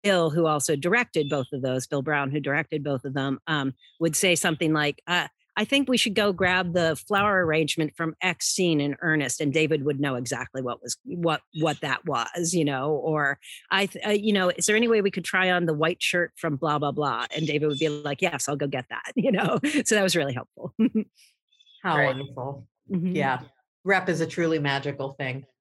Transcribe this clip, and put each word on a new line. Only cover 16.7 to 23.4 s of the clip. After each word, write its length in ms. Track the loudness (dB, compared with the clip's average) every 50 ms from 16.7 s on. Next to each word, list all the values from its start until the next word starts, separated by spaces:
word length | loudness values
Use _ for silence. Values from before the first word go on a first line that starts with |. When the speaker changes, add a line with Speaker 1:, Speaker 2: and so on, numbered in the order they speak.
| 0 0
Speaker 1:
blah, 140 | 0 -2
blah?" 340 | -2 -2 -2 -2 -2 -4 -4 -6 -4
And 100 | -4 -2
David 200 | 0 0 0 0
would 120 | 0 0 0
be 100 | 0 -2
like, 340 | -2 -2 -4 -6 -4 -2
"Yes, 260 | -2 -2 -2 -4 -4 -4
I'll 80 | -4
go 120 | -4 -4 -4
get 180 | -4 -6 -6 _
that," 120 | -10 -10 -10 -6
<laughs> 80 | -2
you 160 | 0 2 2
know? 260 | 2 2 2 2 0 0 -2 0 0 0 0
So 120 | 2 2
that 60 | 2
was 140 | 2 2 2
really 180 | 0 0 -2 -4
helpful. 400 | -6 -8 _ _ -14 -14 -12 _ 0
<laughs> 40 | 0 2 2 0 -4 _ _ _ _ _ _ _ _ _ _ _ _ _ _ _
Speaker 2:
How 160 | -2 0 2 2
Speaker 3:
Right. 180 | 2 0 0
Speaker 2:
wonderful. 500 | -4 -8 -10 -10 -10 -8 -8 -10 -12 -16 _ _ _ _ -6
Speaker 1:
Mm-hmm. 240 | -4 -2 -2 -2 0
Speaker 2:
Yeah. 260 | 0 0 0 0 -2